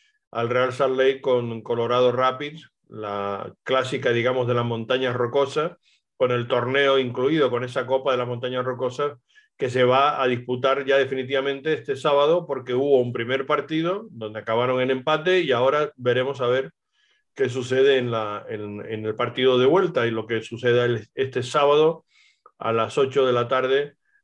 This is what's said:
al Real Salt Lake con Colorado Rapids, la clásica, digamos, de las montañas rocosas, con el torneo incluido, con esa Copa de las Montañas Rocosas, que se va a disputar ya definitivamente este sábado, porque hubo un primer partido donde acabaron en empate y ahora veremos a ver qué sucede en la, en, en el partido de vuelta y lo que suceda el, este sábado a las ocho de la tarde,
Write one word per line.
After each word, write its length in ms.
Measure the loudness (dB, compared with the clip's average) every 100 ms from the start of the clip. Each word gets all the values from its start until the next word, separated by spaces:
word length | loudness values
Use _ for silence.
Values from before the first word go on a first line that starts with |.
| _ _ _
al 200 | -6 -2
Real 240 | 0 0
Salt 240 | 0 0 4
Lake 240 | 2 2
con 400 | 0 0 0 -8
Colorado 500 | -4 -2 0 2 2
Rapids, 580 | 4 0 0 -8 -12 -20 _ _
la 640 | -12 -6 -4 -4 -6 -8 -12
clásica, 480 | -2 0 0 -2 0
digamos, 360 | 2 0 0 0
de 60 |
las 140 | 0 -2
montañas 500 | -4 -2 -2 0 -2
rocosas, 560 | -2 0 0 0 -4 -6 _ _ _ -2
con 120 | 0
el 160 | 0 0
torneo 500 | -2 0 2 4 4
incluido, 500 | 2 0 0 2 2
con 140 | 0
esa 240 | -4 -6 -2
Copa 240 | -2 0
de 80 | 0
las 80 | -2
Montañas 380 | -4 -6 -4
Rocosas, 520 | -4 -4 -4 -4 -6 -6 _ _ _ -6
que 140 | -2
se 140 | 2
va 360 | 4 4 4 2
a 60 | 0
disputar 580 | -2 -4 -2 0 0
ya 140 | 2 2
definitivamente 760 | 2 -2 -4 -2 -2 -4 -4
este 220 | -4 -4
sábado, 500 | -4 2 4 4 2
porque 300 | 0 -6 -2
hubo 260 | 0 4 4
un 120 | 2
primer 340 | -2 -2 -2 0
partido 600 | -2 -2 -2 -2 -4 -8
donde 300 | -12 -10 -8
acabaron 400 | -2 0 0 0
en 100 | 0
empate 520 | 0 0 0 2 0
y 100 | 2
ahora 400 | 2 2 2 -2
veremos 460 | -4 0 0 0 -2
a 80 | 0
ver 240 | 0 -2 _ _ _ _ _ _ -2
qué 120 | -2
sucede 500 | -2 -2 2 4 4
en 120 | 0
la, 340 | -4 -4 -8 -10
en, 360 | -10 -10 -10
en 220 | -8 -8 -6
el 80 |
partido 460 | -4 -4 0 2 4
de 60 | 4
vuelta 420 | 4 2 0 -2
y 20 |
lo 160 | -2 -4
que 160 | -6
suceda 440 | -6 -4 2 2 2
el, 200 | -2 -6
este 300 | -6 -4 -4
sábado 600 | -2 2 4 4 4 0 _ _ _ _ _ -8
a 140 | -2
las 260 | 0 0 0
ocho 260 | 0 2
de 80 | 2
la 140 | 2 0
tarde, 480 | 0 2 0 -2 _ _ _